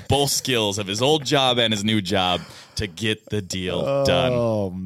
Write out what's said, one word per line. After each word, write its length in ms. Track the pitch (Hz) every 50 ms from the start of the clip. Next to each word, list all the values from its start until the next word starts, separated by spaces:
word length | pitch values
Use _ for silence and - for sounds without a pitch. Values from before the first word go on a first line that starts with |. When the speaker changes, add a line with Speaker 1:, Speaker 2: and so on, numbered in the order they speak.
| - -
Speaker 1:
both 220 | 131 139 143 135
skills 480 | - - - 131 127 113 107 101 98 107
of 100 | 104 92
his 140 | 101 107
old 240 | 123 139 156 156 135
job 340 | 120 147 139 131 127 123 120
and 140 | 117 110 110
his 100 | 101 101
new 160 | 107 110 107
job 400 | 95 87 101 95 90 90 90 87 82 - - - - - -
to 120 | - 110 98
get 420 | 80 80 113 107 107 - - -
the 120 | 107 107
deal 640 | 95 87 92 92 92 90 87 87 - 139 139 139 135
done. 260 | 135 90 87 82 80
Speaker 2:
Oh, 360 | - 120 117 113 110 107 101 92
Speaker 1:
Love 40 |
that. 80 | 90 92 92